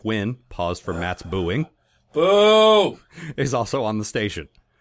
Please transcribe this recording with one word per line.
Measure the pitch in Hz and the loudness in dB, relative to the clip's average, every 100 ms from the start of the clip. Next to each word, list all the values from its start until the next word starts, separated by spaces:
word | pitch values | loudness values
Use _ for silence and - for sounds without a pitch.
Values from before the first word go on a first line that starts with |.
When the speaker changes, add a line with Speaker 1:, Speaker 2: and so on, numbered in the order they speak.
Speaker 1:
Wynn, | 107 110 104 127 _ | -4 -2 -2 -6 _
pause | - 87 87 | -6 -6 -6
for | - | -8
Matt's | 85 87 90 | -6 -6 -8
booing, | 87 95 87 110 156 _ _ _ _ | -6 -4 -2 -2 -6 _ _ _ _
Speaker 2:
Boo! | 151 175 202 214 220 214 214 180 - _ - 170 139 | 0 2 4 6 6 6 6 2 -4 _ -18 -12 -6
Speaker 1:
is | 135 | -4
also | 127 110 139 | -2 -4 -4
on | 110 107 | -4 -4
the | 107 | -4
station. | 120 104 87 76 _ _ _ | -4 -4 -6 -14 _ _ _